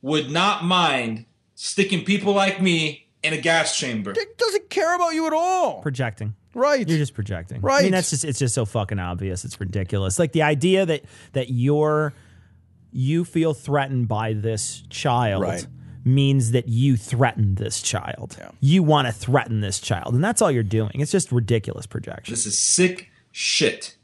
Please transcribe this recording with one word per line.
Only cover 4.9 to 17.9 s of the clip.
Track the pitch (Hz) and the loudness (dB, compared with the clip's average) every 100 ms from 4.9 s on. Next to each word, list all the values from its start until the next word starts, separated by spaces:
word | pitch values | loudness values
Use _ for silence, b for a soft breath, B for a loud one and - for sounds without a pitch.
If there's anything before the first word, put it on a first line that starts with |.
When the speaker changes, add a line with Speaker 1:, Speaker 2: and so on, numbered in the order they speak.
Speaker 2:
about | 349 349 | 2 0
you | 320 320 | 0 0
at | |
all. | 311 349 370 311 104 | 0 2 2 0 -2
Speaker 3:
Projecting. | 147 131 123 101 107 104 _ | -6 -4 -4 -4 -10 -10 _
Speaker 2:
Right. | 240 269 285 196 | -2 0 2 0
Speaker 3:
You're | 160 | 0
just | 143 | -2
projecting. | - 104 92 85 127 | -4 -6 -6 -8 -6
I | |
Speaker 2:
Right. | 101 269 | 0 4
Speaker 3:
mean, | 190 | 4
that's | 185 175 | 4 0
just, | 143 | -2
it's | 160 127 | -2 -2
just | 131 | 0
so | 117 | 0
fucking | 110 117 98 101 | -2 -2 -2 -4
obvious. | 87 90 95 92 | -4 -4 -4 -6
It's | - - | -8 -10
ridiculous. | 95 101 92 101 98 95 | -6 -4 -4 -2 -2 0
Like, | 170 | 0
the | 165 | 2
idea | 151 151 165 185 190 | 2 2 4 4 2
that, | 151 - B B | -2 -6 B B
that | 139 127 | -6 -2
you're, | 123 127 147 151 151 151 135 b b b b _ _ _ | 0 2 2 2 2 0 -6 b b b b _ _ _
you | 135 131 165 | -4 0 0
feel | 170 165 160 | 0 0 0
threatened | 147 - 143 135 131 117 | -2 0 0 0 -2 0
by | 107 110 | 0 -2
this | 110 107 110 - - - | -2 -2 -4 -6 -10 -14
child | - 143 123 117 95 | -4 0 2 2 0
Speaker 2:
Right. | 92 87 - B B B | -2 -4 -8 B B B
Speaker 3:
means | 123 135 139 139 113 | 2 4 4 4 4
that | 120 120 | 0 0
you | 113 139 123 | 2 4 2
threaten | - 120 127 113 104 95 | 0 2 2 4 2 2
this | 104 - | -2 -4
child. | - | -4